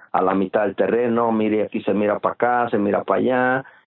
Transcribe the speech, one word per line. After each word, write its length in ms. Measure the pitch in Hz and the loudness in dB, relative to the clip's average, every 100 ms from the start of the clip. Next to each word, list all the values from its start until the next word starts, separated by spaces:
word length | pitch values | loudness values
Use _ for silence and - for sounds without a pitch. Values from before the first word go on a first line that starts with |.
| - | -4
a 100 | - | 0
la 140 | 92 95 | 2 0
mitad 260 | 95 110 | 0 0
del 120 | 104 - | -2 0
terreno, 560 | 95 113 120 117 117 | 0 0 0 0 0
mire, 320 | 110 107 107 | 0 0 0
aquí 180 | 101 110 | -2 -4
se 120 | 104 | -2
mira 260 | 101 104 104 | 0 0 0
para 140 | 90 | -2
acá, 360 | - 120 120 117 | -2 0 0 0
se 80 | 117 | 0
mira 260 | 101 101 | 0 0
para 160 | - 101 | 0 0
allá, 460 | 113 127 127 131 - - _ | 2 0 0 0 -4 -18 _